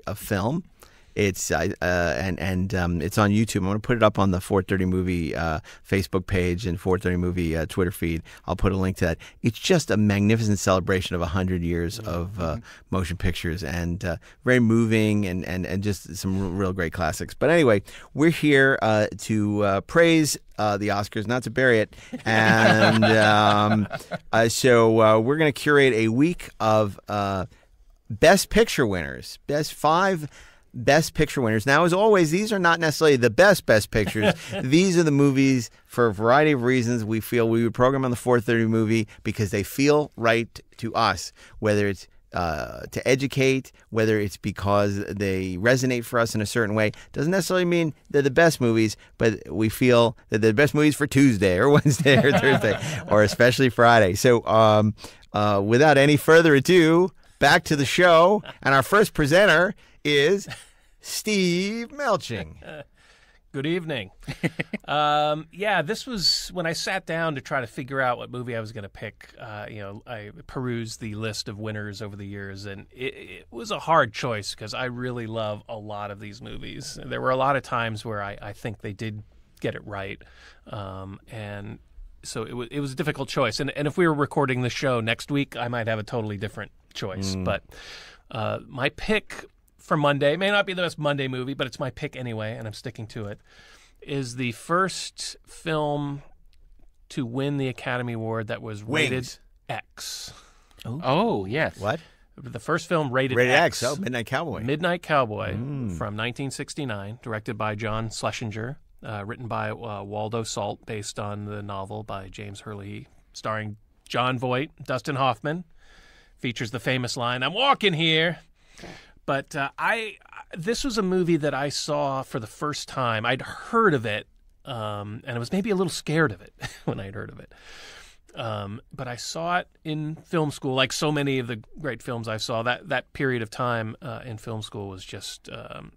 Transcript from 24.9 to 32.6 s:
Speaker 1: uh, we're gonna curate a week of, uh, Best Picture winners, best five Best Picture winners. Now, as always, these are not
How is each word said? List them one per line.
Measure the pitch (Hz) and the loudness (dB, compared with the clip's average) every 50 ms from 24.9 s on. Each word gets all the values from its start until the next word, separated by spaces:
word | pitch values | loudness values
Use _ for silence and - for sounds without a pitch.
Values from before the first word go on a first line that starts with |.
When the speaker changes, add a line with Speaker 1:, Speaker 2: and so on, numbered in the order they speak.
| 113 113 | 6 6
Speaker 1:
uh, | 110 110 110 113 | 8 8 6 6
we're | 113 127 147 | 4 2 2
gonna | 160 156 147 | 2 2 2
curate | - - - 151 147 143 135 131 113 | 2 0 2 4 6 6 6 6 4
a | 110 113 113 | 4 2 2
week | 113 127 151 175 175 - - - - - | 4 4 2 2 2 -4 -10 -16 -6 -2
of, | 107 110 107 107 107 101 92 - _ - | 2 4 4 4 2 0 -4 -10 _ -6
uh, | 104 104 101 98 98 92 90 - - _ _ _ _ _ _ _ - _ _ - | -4 -2 -2 -2 -2 -4 -6 -8 -12 _ _ _ _ _ _ _ -20 _ _ -10
Best | 110 - 151 160 196 190 - - | 0 4 6 6 8 6 4 2
Picture | - 208 233 - - - 131 | 2 2 2 2 2 0 0
winners, | 104 95 87 76 69 64 64 - - - - - | 0 0 -2 -4 -6 -8 -12 -14 -16 -18 -16 -6
best | - 143 151 151 - - | -4 -2 -2 -2 -4 -6
five | - - 147 160 175 196 196 190 156 151 - - - - - _ _ _ _ - | 0 2 2 4 4 2 2 0 -2 -6 -10 -14 -20 -20 -20 _ _ _ _ -10
Best | 120 113 139 139 170 160 - - | -2 2 4 4 4 4 0 0
Picture | - 151 - - 143 | 0 0 0 2 0
winners. | 123 110 110 110 - | 2 2 2 2 2
Now, | 139 139 156 175 | 4 4 4 4
as | 170 175 | 4 4
always, | 190 214 226 208 185 170 147 | 4 4 6 6 6 6 4
these | 165 190 214 220 214 | 2 0 0 0 0
are | |
not | 190 | 2